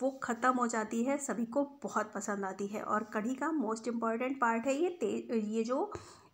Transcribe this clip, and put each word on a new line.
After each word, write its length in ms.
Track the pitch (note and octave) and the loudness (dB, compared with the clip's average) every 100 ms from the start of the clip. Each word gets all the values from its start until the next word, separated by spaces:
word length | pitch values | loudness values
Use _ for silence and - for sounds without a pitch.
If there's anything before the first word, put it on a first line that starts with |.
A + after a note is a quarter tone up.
वो 80 | C4 | 0
ख़त्म 400 | C4+ - A3+ B3+ | 0 -2 2 2
हो 160 | B3+ A#3 | 4 2
जाती 380 | A#3 A3 A#3 | 2 0 2
है, 140 | B3 C#4 | 2 2
सभी 280 | - G#3 A3+ | 0 -2 0
को 340 | C#4+ C#4 - | 2 0 -2
बहुत 300 | G3+ A3 G#3+ | -2 -2 -2
पसंद 300 | G3+ G#3+ G3+ | -4 -4 -2
आती 220 | G3 F#3+ G3+ | -4 -4 -4
है। 160 | G#3+ | -4
और 220 | - G#3+ | 0 0
कढ़ी 300 | G#3+ A3 G#3+ | 0 -2 -2
का 180 | C4 D4 | -2 0
मोस्ट 360 | D#4+ G#3+ A3+ A#3+ | 0 0 -2 -2
इम्पॉर्टेंट 520 | A#3 A3+ A3+ B3+ C4+ | 0 0 0 -2 2
पार्ट 260 | A#3 A3+ B3+ | 2 4 2
है 100 | C#4 | 2
ये 140 | F4+ | 2
ते-, 440 | F4 G3+ A3+ A3+ | 0 -2 -2 0
ये 300 | A#3 G#3 A3+ | -2 0 0
जो, 280 | A3+ C4+ G#4 - - - - | 0 0 0 -4 -14 -20 -16